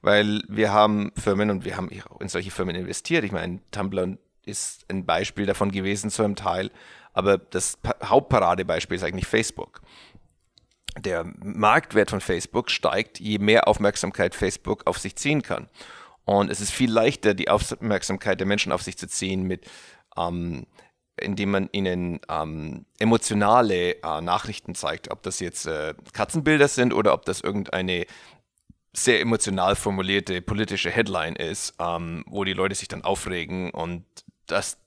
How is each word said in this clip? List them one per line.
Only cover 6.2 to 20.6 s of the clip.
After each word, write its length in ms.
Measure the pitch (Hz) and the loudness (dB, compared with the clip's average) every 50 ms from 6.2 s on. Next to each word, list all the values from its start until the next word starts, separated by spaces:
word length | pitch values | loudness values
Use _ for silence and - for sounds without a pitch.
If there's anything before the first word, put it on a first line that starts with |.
| 110 | 0
einem 140 | 104 101 | 0 0
Teil, 340 | 98 101 95 87 92 95 104 - - - - - - - - _ | -2 -4 -2 -2 -2 -4 -6 -8 -14 -20 -20 -20 -20 -20 -6 _
aber 240 | 95 95 101 98 | 0 4 4 4
das 400 | 92 - _ - 92 - - - | 4 2 _ -4 -4 -4 -4 -6
Pa-, 180 | _ - - - - - | _ -4 -4 -4 -4 0
Hauptparadebeispiel 920 | - 110 135 139 - 131 113 95 85 90 92 95 73 85 85 - - - | 4 4 4 4 4 2 4 4 4 2 2 0 -2 -2 -2 -2 -4 -4
ist 80 | 90 92 | -4 -4
eigentlich 240 | 78 85 92 92 | -4 -4 -4 -4
Facebook. 540 | - - 113 113 - - - - _ _ - - _ - - - - _ - _ _ _ _ _ _ _ _ _ _ _ _ _ - - - | 0 0 0 0 0 -6 -10 -14 _ _ -20 -20 _ -20 -20 -20 -20 _ -20 _ _ _ _ _ _ _ _ _ _ _ _ _ -16 -14 -8
Der 260 | - 101 90 85 82 87 - - | -6 -4 -4 -4 -4 -6 -12 -12
Marktwert 680 | - 101 101 - 107 107 120 160 - - - 110 101 - | -12 -10 -4 2 4 6 6 6 4 4 4 4 4 4
von 120 | - 98 | 2 -4
Facebook 480 | - - 92 85 - - - 110 123 - | 0 0 -2 -2 -2 -2 -2 -2 -2 0
steigt, 500 | - - - 80 - 98 113 - _ - | -4 0 0 2 2 2 -2 -4 _ -10
je 200 | - 107 107 101 | -4 -2 -2 2
mehr 280 | 101 104 110 117 - | 4 6 8 8 8
Aufmerksamkeit 680 | - 104 - 104 101 - - - 95 - - 95 90 - | 6 4 6 4 2 2 2 -4 -4 0 0 0 0 0
Facebook 520 | - 104 90 - - _ - 107 - - | 0 -2 -2 -2 -4 _ -4 -4 -2 0
auf 120 | - 92 - | -2 -2 -2
sich 160 | - 101 - | -6 -10 -10
ziehen 260 | - - 143 151 147 | -4 0 0 0 0
kann. 280 | - - - - - - _ - - - - - - - - _ _ | 0 -2 -6 -6 -6 -12 _ -20 -20 -20 -20 -20 -20 -20 -20 _ _
Und 260 | - 101 101 101 101 | 4 4 4 4 4
es 100 | - 104 | 0 -4
ist 100 | 107 98 | -4 -4
viel 200 | - - 127 120 | 0 2 2 4
leichter, 420 | 110 113 113 127 139 - - 107 101 | 4 4 4 4 2 4 2 2 2
die 160 | 95 90 - | 2 2 2
Aufmerksamkeit 880 | 92 104 - - - - - 113 104 95 - - 98 95 - 110 92 92 | 2 2 2 -2 -6 -6 -2 -2 -2 -2 0 -2 -6 -2 0 -2 0 0
der 80 | 98 | 2
Menschen 240 | 98 101 104 - - | 0 0 0 0 -2
auf 120 | - 90 - | -2 -4 -4
sich 140 | - 90 | -8 -10
zu 100 | - - | -10 -12
ziehen, 360 | 87 - - 95 95 95 95 92 | -8 -6 -6 -4 -2 -2 -2 -2
mit, 220 | 92 92 92 _ - - - - - - _ _ _ _ | -4 -4 -6 _ -18 -20 -20 -20 -20 -20 _ _ _ _
ähm, 500 | - 85 87 87 87 85 85 82 65 | -4 -4 -2 -2 -4 -4 -6 -6 -8